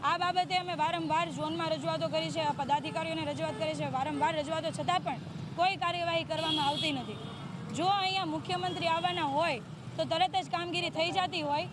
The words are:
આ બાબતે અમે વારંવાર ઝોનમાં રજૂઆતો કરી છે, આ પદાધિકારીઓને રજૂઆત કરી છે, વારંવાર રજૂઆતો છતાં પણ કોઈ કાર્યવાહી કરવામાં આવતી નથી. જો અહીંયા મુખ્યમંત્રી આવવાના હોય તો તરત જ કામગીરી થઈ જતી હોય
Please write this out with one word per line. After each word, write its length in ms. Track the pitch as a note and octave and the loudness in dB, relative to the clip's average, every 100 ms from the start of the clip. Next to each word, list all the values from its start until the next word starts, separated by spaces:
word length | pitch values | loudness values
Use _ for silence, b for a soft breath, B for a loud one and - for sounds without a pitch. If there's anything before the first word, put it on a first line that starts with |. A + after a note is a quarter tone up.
આ 140 | C#4+ E4+ | 2 2
બાબતે 400 | F4+ F4+ F4+ F4+ | 2 2 2 0
અમે 180 | F4+ E4 | 0 0
વારંવાર 520 | D#4 E4+ D#4+ D#4 E4+ | 0 0 2 2 2
ઝોનમાં 400 | C#4+ D4+ E4 E4 | -2 -2 0 0
રજૂઆતો 400 | D#4 D#4+ D#4+ D#4+ | 0 0 0 0
કરી 220 | D#4 D#4+ | 0 0
છે, 100 | D4+ | 0
આ 100 | D4+ | 0
પદાધિકારીઓને 720 | D4 C4 C#4+ D4+ D#4 E4 D#4+ D4+ | 0 2 2 2 -2 -2 -2 -2
રજૂઆત 240 | D4 D#4+ - | -2 -2 -2
કરી 160 | D#4 D4+ | -2 0
છે, 120 | C#4+ | -2
વારંવાર 420 | C4 C#4 C#4+ D4+ D#4+ | 0 0 2 2 2
રજૂઆતો 340 | D4 D#4+ D#4+ | 0 -2 -2
છતાં 300 | D4 - D#4+ | -2 0 2
પણ 180 | F4+ B3 - - - - | 0 -4 -6 -8 -8 2
કોઈ 220 | F4+ F#4+ | 2 4
કાર્યવાહી 460 | F4 F4 E4+ E4 | 0 0 0 0
કરવામાં 440 | D#4 D#4 D#4+ D4+ C#4+ | 0 -2 0 2 2
આવતી 240 | D4+ D#4 | 2 0
નથી. 260 | C#4 G#3+ G#3 - - - - - - | 0 -4 -8 -8 -10 -10 -10 -6 0
જો 120 | F4+ | 2
અહીંયા 380 | G4+ F#4+ F#4+ F4 | 4 2 0 0
મુખ્યમંત્રી 600 | D#4 - F4+ F4+ F4+ E4 | -2 -2 -2 -2 0 2
આવવાના 360 | E4 F4 F4+ | 2 2 0
હોય 360 | D4+ C#4 E4 B3+ - - - - | 0 2 2 0 -4 -12 -10 -4
તો 80 | D#4+ | -2
તરત 300 | E4 F#4 F#4+ | 2 2 2
જ 120 | D4+ | -2
કામગીરી 400 | E4+ F4 F4 F4 | -2 -2 -2 -2
થઈ 220 | D4 E4 | 0 0
જતી 300 | F#4+ F#4 F4+ | 2 0 0
હોય 260 | D4 D4 F4+ | 0 0 -2